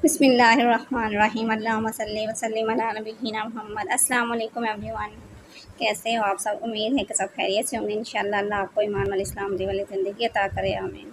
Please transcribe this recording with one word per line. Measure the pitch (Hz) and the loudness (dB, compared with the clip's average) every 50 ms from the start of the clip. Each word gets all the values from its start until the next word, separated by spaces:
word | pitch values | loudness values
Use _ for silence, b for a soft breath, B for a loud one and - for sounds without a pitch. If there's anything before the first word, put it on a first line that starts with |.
| - | 4
बिस्मिल्लाहिर्रहमानिर्रहीम। | 302 - - 277 269 254 240 240 226 226 196 233 240 233 233 - - 262 240 226 214 208 208 214 220 220 220 220 226 | 4 4 6 6 6 8 8 8 8 8 6 6 4 4 2 0 -2 -2 -2 -2 0 2 2 2 2 2 0 0 0
अल्लाहुम्मा | 220 220 214 226 220 220 226 220 | 0 0 0 0 0 0 0 -2
सल्ली | 226 - 220 214 214 214 214 | -2 -4 -6 -4 -2 -4 -4
व | 220 220 | -4 -4
सल्लिम | - 240 220 220 220 220 220 | -4 -4 -2 -2 0 0 0
अला | 226 233 226 226 | 0 0 0 0
नबीना | 208 220 214 220 220 220 247 220 214 220 214 | -2 -4 -8 -8 -8 -6 -6 -4 -4 -4 -6
मुहम्मद। | 220 220 214 214 208 208 208 202 185 | -6 -8 -10 -10 -8 -8 -8 -4 -2
अस्सलाम | - 254 - - 254 247 240 233 | 0 0 2 2 2 2 2 2
वालेकुम | 233 233 220 220 - 233 233 | 0 -2 -2 -4 -4 -2 -2
एवरीवन, | 220 214 208 214 220 226 214 208 208 214 - - - - - B B B B B B - - | -2 -2 -4 -6 -8 -6 -6 -6 -8 -8 -16 -18 -18 -20 -20 B B B B B B -8 -2
कैसे | - 214 214 - - 226 233 | -2 -2 -2 -2 -2 -2 0
हो | 233 214 | 2 2
आप | 196 196 190 | 0 0 0
सब? | - 214 208 - - | -2 -4 -4 -2 -4
उम्मीद | 233 220 214 214 220 269 | -4 -2 -2 0 0 0
है | 262 196 | 0 0
कि | - 214 | 0 -2
सब | - 190 196 | -2 -2 -2
खैरियत | - - 190 190 190 214 - | -2 -4 -2 0 0 0 0
से | - - | -2 -4
होंगे। | 220 214 208 208 | -4 -2 -2 -2
इंशाअल्लाह | 214 233 - - 214 202 202 208 202 | -4 -4 -4 -2 -2 0 0 0 0
अल्लाह | 196 208 208 202 | 0 0 -2 -2
आपको | 196 185 - 214 | -2 -2 0 0
ईमान | 214 208 202 196 196 196 | 0 2 2 0 0 0
वाले, | 190 190 | 0 0
इस्लाम | 196 - - - 392 196 196 180 | -2 -2 -4 -6 -4 -4 -2 -2
वाली | 185 190 196 196 202 | -2 -2 -2 -2 -4
ज़िंदगी | - 202 196 190 196 202 214 233 | -4 -2 -2 -2 -2 -2 -2 -2
अता | 226 - 214 196 196 | 0 2 0 0 0
करे, | 196 196 190 190 180 | 0 -2 -2 -2 -2
आमीन। | 190 190 185 - 202 208 - | -2 -4 -6 -8 -10 -16 -18